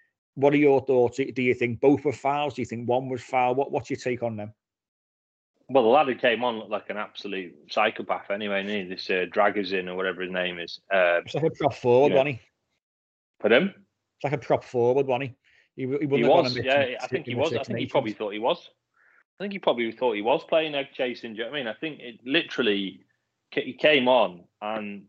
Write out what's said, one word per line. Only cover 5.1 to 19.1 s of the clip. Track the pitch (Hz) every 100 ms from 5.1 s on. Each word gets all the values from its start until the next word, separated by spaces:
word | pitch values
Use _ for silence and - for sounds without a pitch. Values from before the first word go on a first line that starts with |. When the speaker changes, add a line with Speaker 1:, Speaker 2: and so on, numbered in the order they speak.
| _ _ _ _ _ -
Speaker 2:
Well, | 131
the | 113
lad | 139 139
who | 117
came | 127 113
on | 123 110
looked | 101
like | 104 -
an | 104
absolute | 101 - 101 95 90 73 -
psychopath | - 107 110 104 90 -
anyway, | 101 104 98
didn't | 98 104
he? | 90 92
This, | -
uh, | 92 87
Dragozin | 107 104 101 92 95 90
or | 90
whatever | 95 87
his | 92
name | 90 90 87
is. | 85 - -
Uh, | 98 87 85
Speaker 1:
It's | 87 156
like | 156
a |
prop | 117 147 -
forward, | 127 123 143
Speaker 2:
you | 135
know. |
Speaker 1:
wasn't | 127 117
he? | - _ _ _ _ _ _ _ _ _
Speaker 2:
Pardon? | 104 120 196
Speaker 1:
It's | - _ _ _ _
like | 143
a | 143
prop | - 135
forward, | - 123 117 135 131
wasn't | 123
he? | 139 - _ _ _ -
He, |
he | 127
wouldn't | 143 147
Speaker 2:
He | 135
Speaker 1:
have | 117
gone | 170
Speaker 2:
was, | 131
Speaker 1:
a | 123
bit | 127
Speaker 2:
yeah, | 139 131
Speaker 1:
too | 117
Speaker 2:
I | 127
think | - 120
he |
Speaker 1:
in | 120
the |
Speaker 2:
was. | 156
I | -
Speaker 1:
Six | 131
Speaker 2:
think | 120
he |
Speaker 1:
Nations. | 120
Speaker 2:
probably | 147 113
thought | 104 107
he | 107
was. | 120 175 - _ _ _ _